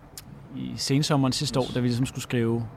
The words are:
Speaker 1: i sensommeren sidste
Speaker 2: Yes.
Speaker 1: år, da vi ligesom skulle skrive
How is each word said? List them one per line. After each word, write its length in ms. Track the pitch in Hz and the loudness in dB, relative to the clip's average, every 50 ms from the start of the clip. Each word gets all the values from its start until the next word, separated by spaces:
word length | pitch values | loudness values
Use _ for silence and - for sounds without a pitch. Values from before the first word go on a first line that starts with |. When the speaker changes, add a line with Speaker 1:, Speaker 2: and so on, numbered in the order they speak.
| - - - - - - - - - - - | -20 -20 -18 -18 -18 -16 -18 -18 -16 -12 -10
Speaker 1:
i 160 | 131 131 127 120 | -8 -8 -6 -6
sensommeren 580 | 117 - - 139 139 151 - 156 139 135 131 127 | -4 -2 2 2 2 4 4 4 4 4 4 2
sidste 260 | - 151 123 - 139 | 0 -2 0 2 0
Speaker 2:
Yes. 80 | 123 - | 0 0
Speaker 1:
år, 40 | - | 0
da 60 | 127 | 0
vi 80 | 123 123 | 2 2
ligesom 180 | 120 117 135 | 2 2 0
skulle 180 | 123 - 135 - | 0 -2 -6 -6
skrive 400 | - 127 120 117 113 117 117 117 110 - | -2 0 2 2 2 2 0 -2 -6 -10